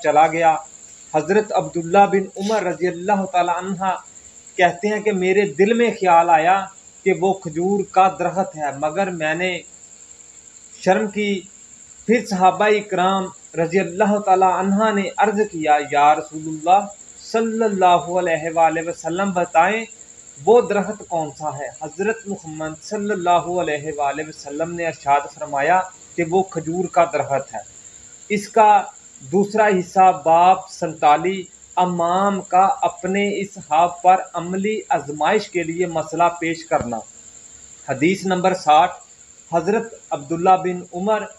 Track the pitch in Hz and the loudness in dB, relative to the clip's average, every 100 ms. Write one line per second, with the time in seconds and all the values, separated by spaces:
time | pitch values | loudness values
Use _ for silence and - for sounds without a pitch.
0 | 151 147 160 165 165 151 - - - - | 2 4 4 4 2 2 -4 -20 -20 -20
1 | - 156 147 208 - 185 156 175 165 202 | -6 -4 0 0 0 -2 -2 -4 0 4
2 | 202 196 190 - 202 220 180 151 180 170 | 4 2 -2 -6 -2 -2 -2 -2 -4 -4
3 | 185 196 185 180 175 175 185 180 190 165 | -2 -2 0 0 0 -2 -6 -4 -4 -4
4 | - - - - - - 175 165 208 214 | -8 -20 -20 -20 -10 0 0 2 -4 -2
5 | 208 190 185 190 190 143 202 233 233 - | -2 0 2 2 2 2 2 2 0 0
6 | 185 165 175 165 165 196 185 - - - | 4 4 6 4 4 0 -2 -12 -20 -6
7 | 190 165 185 190 170 156 185 202 185 185 | -2 0 0 -2 -6 -4 -2 -2 0 2
8 | 190 185 175 175 185 156 147 135 151 165 | 2 2 -4 -4 -6 -6 -8 -4 -4 -2
9 | 190 175 156 160 185 170 - - - - | -4 -4 -4 -2 -4 -6 -10 -20 -20 -20
10 | - - - - - - - - 180 202 | -20 -20 -20 -20 -20 -20 -20 -6 0 0
11 | 214 208 208 196 175 - - - - - | -2 -4 -4 -4 -8 -20 -20 -20 -20 -8
12 | - 233 208 190 185 180 214 214 202 175 | 0 0 0 2 2 4 2 0 -2 -2
13 | 185 196 185 - - 151 160 185 170 175 | 0 0 -4 -10 -10 -4 -2 0 -2 0
14 | 196 208 202 185 190 175 190 196 220 202 | 0 0 2 4 4 2 0 2 2 0
15 | 185 - 208 208 214 170 156 147 139 143 | -2 0 0 0 -2 -2 2 2 2 2
16 | 147 156 151 156 156 156 160 196 202 - | 4 4 0 -10 -10 -6 2 2 2 -8
17 | - - - 226 226 220 226 196 180 175 | -20 -20 -6 -4 -2 -2 -2 2 4 4
18 | 170 180 180 160 165 165 160 160 165 165 | 0 -2 -2 -2 -2 2 2 0 -6 -8
19 | 165 175 202 180 175 160 180 220 220 - | -6 -4 -2 -2 0 2 2 0 -6 -14
20 | - - - - 151 240 - 202 185 214 | -20 -20 -20 -6 4 4 4 0 -2 -6
21 | - 170 151 131 151 135 131 - 156 151 | -8 -6 -6 -8 -8 -8 -10 -12 -12 -6
22 | 196 220 202 196 156 156 156 156 - 208 | -4 -4 -8 -12 -12 -10 -10 -10 -10 -8
23 | 202 202 175 175 160 180 165 147 151 147 | -6 -4 0 0 0 -4 -2 -4 -6 -4
24 | 143 143 156 151 143 147 165 170 165 151 | -4 -4 -8 -14 -12 -8 -6 -6 -6 -4
25 | 143 143 147 - 202 143 147 185 185 - | 0 0 0 -10 -8 -2 2 2 0 -10
26 | - - 165 185 185 165 156 175 175 180 | -12 -8 -2 -2 -2 -6 -6 -4 -2 0
27 | 165 147 127 135 - 110 - - - - | 0 0 -4 -4 -6 -14 -16 -20 -20 -20
28 | - - - 208 - 233 214 208 185 - | -20 -20 -6 -6 -2 4 6 4 0 -12
29 | - - 131 180 202 214 214 185 175 190 | -20 -20 -4 -2 0 2 2 2 0 4
30 | 185 175 160 165 180 190 - - 165 160 | 4 4 4 4 6 4 0 -8 -8 0
31 | 156 151 175 190 180 _ _ - 180 175 | 2 2 2 -6 -8 _ _ -2 -2 0
32 | 170 185 202 196 180 180 190 - 170 - | 0 0 0 -2 0 2 2 2 -4 -4
33 | 185 196 202 196 196 - - 151 175 - | -4 -2 -2 -4 -8 -12 -2 2 2 2
34 | 180 185 - 170 170 190 208 214 - 170 | 4 4 2 -8 -6 -4 -4 -4 -2 -4
35 | 139 151 156 214 208 175 165 165 180 160 | -4 -4 0 0 -2 -6 -4 -4 -4 -4
36 | 151 160 170 170 165 165 - 151 120 113 | -6 0 0 0 -6 -6 -4 -4 -4 -8
37 | - - - - - - - - - 127 | -12 -20 -20 -20 -20 -20 -20 -16 -10 -2
38 | 160 190 185 180 185 185 151 151 180 - | -2 0 -2 -2 0 0 4 4 4 0
39 | - _ - _ - 170 170 226 226 - | -20 _ -20 _ -6 -2 0 -2 -4 -12
40 | - 156 139 165 185 180 175 180 - 175 | -10 -10 -6 -2 2 2 2 -6 -10 -6
41 | 202 214 196 | -2 -2 -4